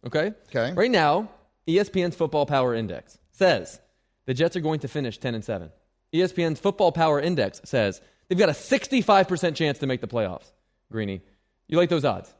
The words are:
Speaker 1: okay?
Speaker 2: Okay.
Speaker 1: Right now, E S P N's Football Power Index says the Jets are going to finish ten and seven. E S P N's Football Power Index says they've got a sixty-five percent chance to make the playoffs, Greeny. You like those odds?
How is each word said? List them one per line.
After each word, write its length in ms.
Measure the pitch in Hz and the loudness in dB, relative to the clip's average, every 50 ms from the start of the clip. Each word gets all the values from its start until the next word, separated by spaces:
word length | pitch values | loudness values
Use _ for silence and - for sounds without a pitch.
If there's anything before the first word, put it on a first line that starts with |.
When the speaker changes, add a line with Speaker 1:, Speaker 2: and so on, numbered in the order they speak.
| _ 123 | _ -4
Speaker 1:
okay? 240 | - 151 156 202 214 - _ _ | -2 -2 -2 -2 -6 -10 _ _
Speaker 2:
Okay. 240 | - 127 113 123 180 | -4 -2 -2 -2 0
Speaker 1:
Right 160 | 180 196 247 | 0 0 2
now, 400 | 247 170 160 147 147 180 220 214 - _ _ _ _ _ _ - | 4 4 4 4 2 2 0 -4 -12 _ _ _ _ _ _ 0
E 100 | 165 185 | 2 2
S 120 | 208 196 | 2 2
P 120 | - 190 | 0 -2
N's 140 | 175 175 - | -2 -2 -2
Football 300 | - 170 151 143 151 143 | -2 -4 -2 0 0 0
Power 280 | 139 147 135 127 127 120 | 2 2 0 2 2 0
Index 440 | 113 113 101 - 67 - _ - _ _ _ | -2 -4 -6 -8 -10 -14 _ -20 _ _ _
says 500 | _ _ 196 185 156 107 87 - - - _ _ _ _ _ _ _ _ _ | _ _ 2 4 4 2 -2 -8 -16 -20 _ _ _ _ _ _ _ _ _
the 80 | - 131 | -6 -2
Jets 220 | 123 160 170 - | 0 0 0 0
are 60 | 180 | -2
going 180 | 156 156 156 151 | -2 -2 -2 -2
to 80 | - 131 | -4 -6
finish 300 | - 151 139 120 107 - | -6 -6 -6 -6 -8 -6
ten 180 | - 131 117 | -6 -6 -6
and 80 | 113 104 | -6 -6
seven. 260 | - 113 95 87 78 - _ _ _ _ _ _ _ - | -6 -6 -8 -8 -12 -18 _ _ _ _ _ _ _ 0
E 60 | 160 185 | 0 0
S 80 | 180 | 0
P 100 | 185 - | 0 0
N's 160 | 170 165 156 - | -2 -2 -2 0
Football 360 | - 202 196 202 208 175 - | -2 -2 0 2 2 2 2
Power 260 | 175 165 160 151 143 | 2 2 2 2 2
Index 400 | 139 170 180 147 110 95 - - - | 0 -2 0 0 -2 -2 -4 -10 -14
says 340 | - - 131 110 101 95 - _ _ _ _ _ _ | -4 0 0 0 0 -2 -4 _ _ _ _ _ _
they've 100 | 185 175 | 0 2
got 80 | 208 175 | 4 2
a 60 | 143 | 2
sixty-five 760 | - - - - 269 - - - 254 202 - 214 196 190 185 | -2 -2 0 0 0 0 0 0 0 4 6 6 4 4 2
percent 300 | 185 165 - 175 156 - | 0 -2 -2 -2 -2 0
chance 220 | 170 151 143 - | -2 -2 -2 -2
to 60 | - | -4
make 140 | 135 131 120 | -4 -4 -4
the 80 | - 110 | -6 -6
playoffs, 420 | - 120 110 95 90 - - _ _ _ _ _ _ _ _ _ | -4 -4 -2 -2 -4 -10 -14 _ _ _ _ _ _ _ _ _
Greeny. 300 | - 113 110 98 98 92 - _ _ _ _ _ _ _ _ _ | -6 -6 -4 -4 -6 -8 -12 _ _ _ _ _ _ _ _ _
You 80 | - | 2
like 140 | 165 180 165 | 2 2 2
those 160 | 175 160 135 | 2 0 0
odds? 280 | 143 104 95 90 - _ _ | 0 -2 -2 -8 -16 _ _